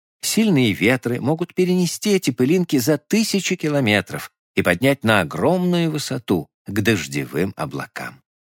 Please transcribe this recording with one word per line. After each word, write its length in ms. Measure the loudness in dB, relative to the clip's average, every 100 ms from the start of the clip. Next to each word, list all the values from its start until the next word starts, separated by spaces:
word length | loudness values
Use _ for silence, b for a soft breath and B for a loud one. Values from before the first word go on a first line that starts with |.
| _ _
Сильные 520 | -4 2 4 4 2
ветры 480 | 2 2 0 -2 -4
могут 320 | -2 -2 -4
перенести 580 | 0 0 2 0 -2 0
эти 200 | 0 0
пылинки 460 | 0 2 2 2 0
за 200 | 2 0
тысячи 580 | 0 0 0 -2 -2 -4
километров 760 | -2 0 2 2 0 -8 -12 _ _ -2
и 60 |
поднять 420 | 0 2 2 2
на 180 | 2 2
огромную 680 | 2 0 0 2 0 0 0
высоту, 560 | -4 -6 -8 -2 -2 -2 _ -6
к 160 | -2
дождевым 720 | 0 0 -2 -8 -6 -4 -4 -4
облакам. 680 | -8 -8 -12 -12 -14 -16 _ _